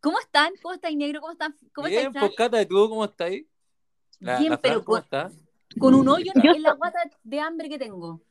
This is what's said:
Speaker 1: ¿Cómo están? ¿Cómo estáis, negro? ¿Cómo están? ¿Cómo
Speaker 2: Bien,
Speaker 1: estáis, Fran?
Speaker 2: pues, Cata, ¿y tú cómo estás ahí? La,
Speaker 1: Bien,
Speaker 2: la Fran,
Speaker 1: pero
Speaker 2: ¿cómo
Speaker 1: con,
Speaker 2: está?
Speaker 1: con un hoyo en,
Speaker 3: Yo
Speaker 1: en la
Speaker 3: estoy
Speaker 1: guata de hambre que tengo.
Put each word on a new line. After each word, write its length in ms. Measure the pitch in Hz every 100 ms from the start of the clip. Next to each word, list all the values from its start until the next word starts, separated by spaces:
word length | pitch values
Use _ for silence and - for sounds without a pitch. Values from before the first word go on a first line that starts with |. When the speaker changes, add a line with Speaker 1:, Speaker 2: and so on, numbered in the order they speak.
Speaker 1:
¿Cómo 180 | 285 392
están? 360 | - 294 311 381
¿Cómo 120 | 339
estáis, 220 | 359 349 302
negro? 240 | 285 294
¿Cómo 120 | 311
están? 220 | 339 311 294 _
¿Cómo 120 | - -
Speaker 2:
Bien, 200 | 208 262
Speaker 1:
estáis, 60 |
Fran? 160 | 220 202
Speaker 2:
pues, 80 | -
Cata, 260 | 233 226
¿y 40 | 196
tú 220 | 190 220
cómo 160 | 220
estás 240 | 208 _ 175
ahí? 180 | 202 311 _ _ _ _ _ _ _
La, 180 | 185 247
Speaker 1:
Bien, 120 | 311
Speaker 2:
la 80 | 311
Fran, 40 |
Speaker 1:
pero 220 | 254 226
Speaker 2:
¿cómo 120 | 185 220
Speaker 1:
con, 60 |
Speaker 2:
está? 280 | - 135 175 - _ _ _ -
Speaker 1:
con 160 | 262
un 140 | 269 262
hoyo 240 | 320 359
en, 60 | 370
Speaker 3:
Yo 80 | 285
Speaker 1:
en 100 | 320
la 80 | 311
Speaker 3:
estoy 80 | 294
Speaker 1:
guata 200 | 339 339 330 _
de 180 | 220 277
hambre 280 | 311 330 311
que 100 | 285
tengo. 440 | 240 190 170 165 _